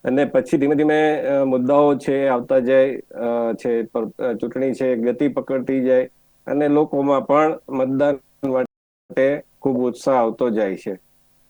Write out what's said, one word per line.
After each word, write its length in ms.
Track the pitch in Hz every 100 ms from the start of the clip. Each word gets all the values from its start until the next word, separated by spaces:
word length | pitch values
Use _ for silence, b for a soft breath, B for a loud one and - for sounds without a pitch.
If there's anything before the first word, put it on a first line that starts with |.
અને 200 | - 131
પછી 340 | 135 175 170 156
ધીમે 160 | 143
ધીમે, 460 | 147 151 151 156 151
અ, 240 | 131 139
મુદ્દાઓ 500 | 135 127 127 143 147
છે 320 | 135 - 139 139
આવતા 320 | 123 - 135
જાય, 380 | 120 131 135 123
અ, 560 | _ - 117 117 117
છે 280 | 107 127 117
પર-, 420 | 110 123 110 -
અ, 80 | 127
ચૂંટણી 400 | 110 123 131 135
છે 240 | 120 131 120
ગતિ 320 | 117 120 147
પકડતી 560 | 123 127 135 123 135
જાય 260 | 127 127 127 _ _ _ -
અને 220 | 139 147
લોકોમાં 580 | 147 151 139 139 135 113
પણ 320 | 143 156 - -
મતદાન 500 | 135 131 135 143 139 _ _ 139
માટે 920 | 127 120 _ _ _ _ - 135 147 - _
ખૂબ 140 | 139 123
ઉત્સાહ 380 | 123 120 -
આવતો 360 | 131 113 104 127
જાય 260 | 110 101 90
છે. 220 | - 92 _ _ _ _